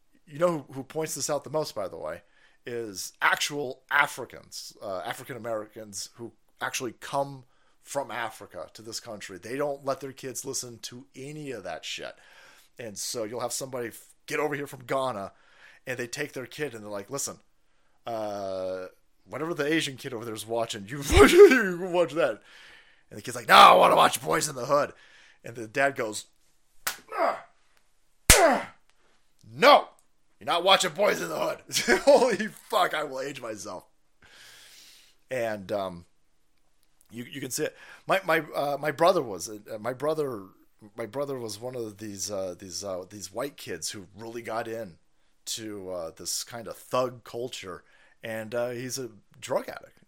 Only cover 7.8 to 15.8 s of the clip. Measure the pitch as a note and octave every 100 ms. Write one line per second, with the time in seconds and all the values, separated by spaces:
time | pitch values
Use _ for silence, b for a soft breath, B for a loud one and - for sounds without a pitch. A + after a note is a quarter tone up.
7.8 | - C#3+ B2+ A2 A#2 - G2+ F2+ D#2+ -
8.8 | A2 A2 - G#2 - F#2 A2 C3 D3 C#3
9.8 | C#3 C3+ C#3 B2+ C3+ A#2+ C3+ C3 B2 A#2
10.8 | - B2 C3+ - C#3 D3+ D3 A2+ F2+ D#2
11.8 | - - C2+ - B B B B B -
12.8 | A#2+ G2 - B2 G#2+ A#2 A#2+ - C3+ B2+
13.8 | A#2+ - - _ - D3+ D3 C#3+ C#3+ B2+
14.8 | B2 C3+ C3 A2 F#2+ - B B B B